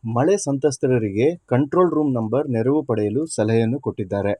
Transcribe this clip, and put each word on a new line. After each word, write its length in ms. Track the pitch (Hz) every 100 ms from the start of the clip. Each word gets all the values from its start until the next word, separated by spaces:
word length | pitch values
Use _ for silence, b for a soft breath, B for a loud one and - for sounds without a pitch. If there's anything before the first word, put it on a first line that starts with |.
| 113
ಮಳೆ 300 | 117 151 196
ಸಂತ್ರಸ್ತರಿಗೆ 880 | - 139 147 131 135 127 110 98 131 175 _
ಕಂಟ್ರೋಲ್ 460 | 123 143 165 180
ರೂಮ್ 220 | 156 151
ನಂಬರ್ 320 | 127 110 123 151
ನೆರವು 340 | 117 113 147
ಪಡೆಯಲು 380 | 139 110 104 110 160
ಸಲಹೆಯನ್ನು 540 | - 107 113 113 135
ಕೊಟ್ಟಿದ್ದಾರೆ. 540 | 120 95 98 101 98 101